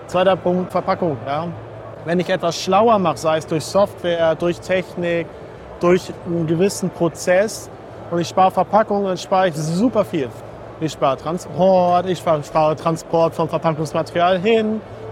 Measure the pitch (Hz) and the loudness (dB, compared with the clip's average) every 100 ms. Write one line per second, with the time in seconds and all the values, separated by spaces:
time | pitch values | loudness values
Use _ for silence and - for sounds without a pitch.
0 | - 180 185 185 180 180 180 180 190 190 | -4 2 4 2 2 0 0 -2 -2 0
1 | 180 127 123 147 170 - - - - - | -2 -2 -4 -4 -6 -10 -14 -14 -14 -10
2 | 156 180 170 185 170 160 - 190 233 214 | -2 0 0 0 -2 -2 2 4 6 4
3 | 175 123 156 160 151 160 - 190 202 - | 2 0 0 0 0 -4 0 2 2 0
4 | 175 170 165 160 175 170 - 185 180 - | -2 2 2 2 0 -2 -2 -2 -2 -4
5 | 175 170 160 - - - - - 175 180 | -2 -2 -4 -10 -16 -16 -16 0 4 4
6 | - - - 170 160 165 196 - 185 - | 2 -10 -4 -2 0 2 2 0 -4 0
7 | 170 - - 180 214 - - - - - | -2 0 2 2 2 -4 -14 -16 -18 -16
8 | - 170 170 - 185 185 175 208 214 202 | -6 -4 0 4 4 4 2 2 2 0
9 | 196 180 - 190 185 151 156 170 247 220 | 0 -4 0 2 2 0 -2 0 2 2
10 | 190 165 120 - - - - - 156 - | 0 -2 -4 -8 -16 -16 -16 -6 -6 0
11 | 147 131 151 175 - 151 190 185 175 180 | 0 0 -4 -6 -6 2 4 6 4 2
12 | 185 170 - 156 143 160 156 156 165 160 | 2 -2 0 0 0 2 2 2 -2 -2
13 | - 165 165 160 160 160 165 151 151 170 | 0 2 2 0 -2 0 0 -2 -2 -4
14 | - 170 175 190 202 226 214 214 - - | -2 2 2 2 2 2 2 -4 -8 -14
15 | - | -12